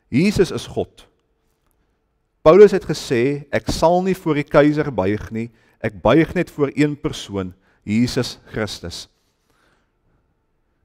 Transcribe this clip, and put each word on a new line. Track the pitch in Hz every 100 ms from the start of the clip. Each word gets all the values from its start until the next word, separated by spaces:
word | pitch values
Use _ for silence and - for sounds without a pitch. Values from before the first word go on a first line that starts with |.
| -
Jesus | 131 202 202 160
is | 101 -
God. | - 90 _ - _ _ _ _ _ _ _ _ _ _ _ _ _
Paulus | 156 185 202
het | 190 -
gesê, | 156 - 120 131 143 -
"Ek | 107 -
sal | - 165 180
nie | 190
voor | 180 165
die | 147 143
keiser | 156 147 151 143
buig | 104 95 104 -
nie, | 113 117 _ _ _
ek | 110 98
buig | 107 147 156
net | 185 160
voor | - 139
een | - 147 143
persoon, | 147 127 - 98 92 - _ _
Jesus | 98 110 123 131 120 - -
Christus." | 117 104 - 85 - - _ _ _ _ _ _ _ _ _ _ _ _ _ _ _ _ _